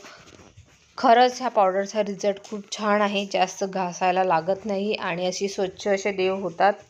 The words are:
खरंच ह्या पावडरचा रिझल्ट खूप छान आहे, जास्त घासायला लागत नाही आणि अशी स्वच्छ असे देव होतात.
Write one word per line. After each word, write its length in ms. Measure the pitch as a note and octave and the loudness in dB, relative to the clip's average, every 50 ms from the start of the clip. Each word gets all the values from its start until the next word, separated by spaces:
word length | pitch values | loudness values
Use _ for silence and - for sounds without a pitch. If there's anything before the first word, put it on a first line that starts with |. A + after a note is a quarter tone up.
| - - - - - - - - - - _ - - _ _ _ _ _ _ - | -6 -16 -20 -20 -20 -20 -20 -20 -20 -20 _ -20 -20 _ _ _ _ _ _ 0
खरंच 400 | - C4 A3+ A#3+ B3+ B3+ B3 B3+ | 4 6 8 8 8 4 4 -2
ह्या 100 | C4 A#3+ | -6 -2
पावडरचा 540 | - A3+ G3 F#3+ F#3 G3 G3 G3+ - A3 G#3 | 2 2 2 4 2 0 -4 -2 -2 -2 -2
रिझल्ट 400 | G#3 G3+ F3+ - G#3 G3 G3 - | -2 -4 -2 -2 -2 -2 -2 -6
खूप 340 | - A3 G3+ G3 - - - | -12 -12 -12 -12 -12 -10 -4
छान 240 | G#3 G#3 G#3 G#3 | 0 0 2 2
आहे, 240 | G#3 G3+ G#3 G3+ G3+ | 2 0 0 -2 -4
जास्त 380 | G3 - F#3 F#3 F#3 - - G3+ | -2 0 0 0 0 0 -6 -6
घासायला 600 | F#3+ F#3+ F#3+ F#3 F3+ F3 - F#3+ F#3 F3 F3+ F#3 | -4 -4 -4 -4 -4 -4 -2 0 0 2 2 2
लागत 420 | F#3 E3+ D#3+ D#3+ F3 F#3+ F#3+ - | 2 2 2 2 0 -4 -4 -4
नाही 280 | A3 G3+ F#3+ G3 G#3 G#3+ | -6 -4 -4 -2 -2 -4
आणि 320 | - - F#3 E3 E3+ F3+ | -4 -4 -4 -4 -2 -4
अशी 220 | F#3 F3+ - G3+ G3 | -4 -2 -2 -4 -4
स्वच्छ 400 | G3 - G3 F#3 F#3+ - - G#3 | -2 -2 -4 -4 -4 -6 -2 -2
असे 240 | G3 F#3+ G3 G#3 | -2 0 -2 -4
देव 240 | G3+ F#3+ F#3+ F#3 F#3+ | -2 0 -2 -2 -2
होतात. 380 | G3 G3 F3+ E3 E3+ F#3 G3 G#3 - - _ | -2 -4 -8 -2 2 2 2 2 0 -8 _